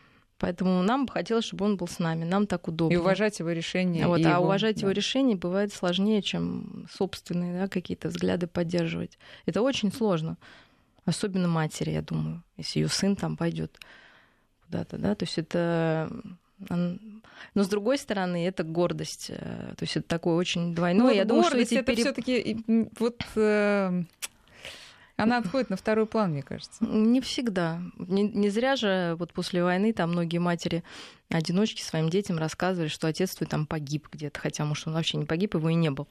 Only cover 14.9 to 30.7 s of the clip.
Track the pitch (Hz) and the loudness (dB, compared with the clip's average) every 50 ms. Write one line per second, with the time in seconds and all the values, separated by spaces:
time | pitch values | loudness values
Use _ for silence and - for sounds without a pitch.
14.9 | 175 - - 190 208 - 180 165 - - 160 - - 175 170 170 170 165 165 165 | -8 -4 -2 -2 0 0 -2 -4 -4 -4 -6 -2 0 0 0 2 0 0 0 0
15.9 | 160 160 160 - - - - - 180 - _ _ _ - 190 190 180 175 175 175 | 0 0 -2 -4 -8 -10 -12 -14 -18 -18 _ _ _ -16 -10 -4 -2 -2 -2 -2
16.9 | 180 196 214 220 208 220 - - - - - - - 202 202 180 202 202 202 226 | -2 -6 -12 -16 -20 -20 -20 -20 -20 -20 -16 -4 0 0 2 2 0 0 2 2
17.9 | 277 277 - - 214 208 185 180 175 175 170 185 185 - 165 160 160 170 175 170 | 0 0 0 -4 -2 -2 0 0 0 0 -2 -2 -2 -2 -4 -4 0 0 2 2
18.9 | 165 156 156 - - - - - - - - - - - - - - - 170 160 | 0 -2 -6 -8 -8 -10 -10 -10 -10 -8 -8 -8 -8 -8 -10 -10 -8 -8 -6 -4
19.9 | - - 151 - 170 165 - 180 165 170 180 - - 180 170 175 170 165 175 175 | -2 -4 -2 -2 -4 -2 2 2 2 2 2 0 0 -2 -2 -2 0 0 0 4
20.9 | 180 202 240 254 233 196 190 220 233 - 349 339 294 247 233 226 233 247 233 262 | 4 6 6 6 6 4 4 4 6 6 6 6 6 2 2 2 2 0 2 2
21.9 | 240 220 233 277 254 - 233 254 254 233 - - 214 226 226 - 226 226 220 - | 2 2 2 0 0 -2 -2 0 0 0 0 -2 -4 -4 0 2 2 2 2 0
22.9 | - - 220 240 240 - - - - 214 214 214 214 208 208 208 202 202 196 185 | -2 -2 -2 -2 -2 -4 -12 -6 0 2 4 4 4 4 4 4 4 2 2 2
23.9 | 180 180 170 - _ - - - _ _ _ _ - - - - - - - - | 0 -2 -2 -4 _ -14 -14 -14 _ _ _ _ -20 -20 -18 -18 -16 -16 -20 -20
24.9 | - - - - _ - 208 226 247 240 226 180 - 269 240 - 190 185 - - | -20 -20 -20 -18 _ -2 0 2 2 2 0 0 0 0 0 0 -2 -4 0 0
25.9 | 214 220 220 220 - 226 208 180 151 139 - - - - - - - - 226 - | 2 2 2 2 2 0 0 2 0 -2 -4 -6 -10 -10 -12 -14 -6 -4 -2 0
26.9 | - 214 214 226 240 269 247 - - - 254 240 185 185 175 165 165 170 180 175 | 4 4 6 6 6 4 2 0 -4 -2 -2 0 0 0 0 0 -2 -4 -6 -10
27.9 | - - - 185 185 196 208 202 - 196 202 208 196 226 240 262 277 247 220 202 | -8 -10 -4 0 2 2 2 2 2 2 2 2 2 2 2 2 2 2 2 2
28.9 | 190 185 180 170 165 165 175 - - - 175 - - 175 175 180 180 185 202 220 | 2 2 2 0 0 -2 -4 -6 -4 -6 -6 -2 0 2 2 4 4 4 2 2
29.9 | 220 214 175 165 170 175 170 165 175 170 175 175 175 170 - 170 | 2 2 0 0 2 0 0 0 0 0 2 2 0 0 -2 -2